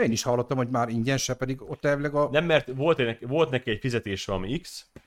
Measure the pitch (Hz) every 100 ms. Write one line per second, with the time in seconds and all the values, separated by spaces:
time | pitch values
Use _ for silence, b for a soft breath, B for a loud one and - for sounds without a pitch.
0 | 117 113 127 120 120 131 120 127 117 117
1 | 120 135 - 131 131 131 107 139 147 143
2 | 147 143 143 143 170 151 - 131 156 160
3 | 117 113 120 151 156 127 120 104 131 117
4 | 101 95 - 95 95 160 - - - -